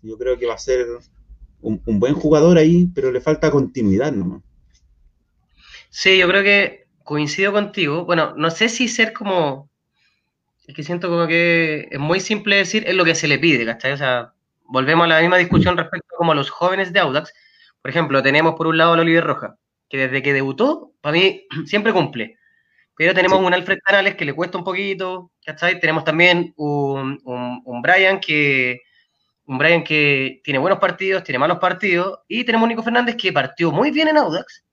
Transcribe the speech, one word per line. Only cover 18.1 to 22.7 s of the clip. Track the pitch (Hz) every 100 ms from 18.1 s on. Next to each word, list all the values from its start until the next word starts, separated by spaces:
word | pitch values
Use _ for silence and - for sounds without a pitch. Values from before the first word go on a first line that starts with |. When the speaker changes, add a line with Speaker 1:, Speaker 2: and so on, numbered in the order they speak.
| 135
Speaker 2:
tenemos | 135 143 160 160
por | 160
un | 160
lado | 165
al | 165
Oliver | 165 165
Rojas, | 160 139 107 _ _ _ _
que | 135
desde | 131 135
que | 139
debutó, | 139 135 131 254 311 - _
para | 147
mí, | 165 190 202 _
<clears throat> | 151
siempre | 147 208 214
cumple. | 190 139 120 107 _ _ _ _